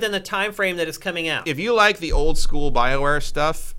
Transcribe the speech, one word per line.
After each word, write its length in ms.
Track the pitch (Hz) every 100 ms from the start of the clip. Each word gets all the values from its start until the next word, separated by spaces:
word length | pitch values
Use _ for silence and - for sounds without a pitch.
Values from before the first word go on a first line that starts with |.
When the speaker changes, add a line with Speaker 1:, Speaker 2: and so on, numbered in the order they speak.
Speaker 1:
within 120 | 220
the 80 | 196
time 320 | 190 202 208
frame 240 | 208 190 175
that 100 | 160
it's 100 | -
coming 300 | 190 170 160
out. 220 | 139 156
Speaker 2:
if 100 | 143
you 160 | 214
like 240 | 226 208 202
the 140 | 160
old 260 | 147 151 151
school 320 | - 147 147
BioWare 500 | 123 123 139 143 147
stuff 540 | 143 151 151 156 -